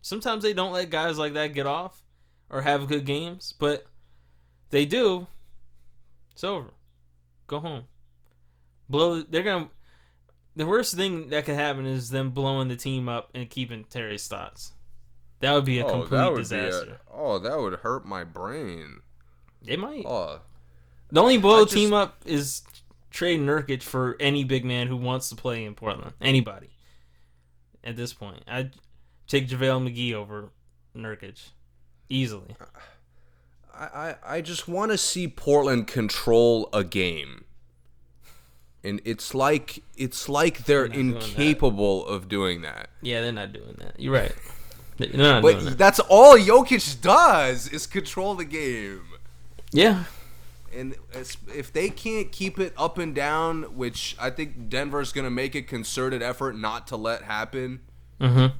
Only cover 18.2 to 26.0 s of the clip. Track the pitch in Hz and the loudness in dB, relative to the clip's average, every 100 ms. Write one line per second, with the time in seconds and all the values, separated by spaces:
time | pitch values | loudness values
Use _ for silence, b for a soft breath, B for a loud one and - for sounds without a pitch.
18.2 | 85 85 95 147 117 85 76 - - - | -12 -12 -12 -10 -12 -12 -16 -20 -20 -20
19.2 | - _ - _ - 143 226 302 - 117 | -20 _ -20 _ -10 -8 -8 -10 -8 -6
20.2 | 82 76 - - - - - - - 151 | -8 -12 -18 -20 -20 -20 -20 -20 0 4
21.2 | 240 254 196 220 214 208 208 208 190 - | 6 6 8 8 8 4 2 2 0 -6
22.2 | - 147 143 - - - - - - - | -6 -6 -4 -10 -14 -20 -20 -20 -18 -4
23.2 | 175 165 139 151 135 131 - 131 127 - | -2 0 0 -2 -2 -6 -4 -4 -4 -2
24.2 | 143 143 131 131 123 123 123 127 123 127 | -2 0 -2 -2 -2 -4 -4 -4 -4 -4
25.2 | - 117 131 117 107 104 110 95 | -6 -8 -8 -6 -10 -10 -8 -8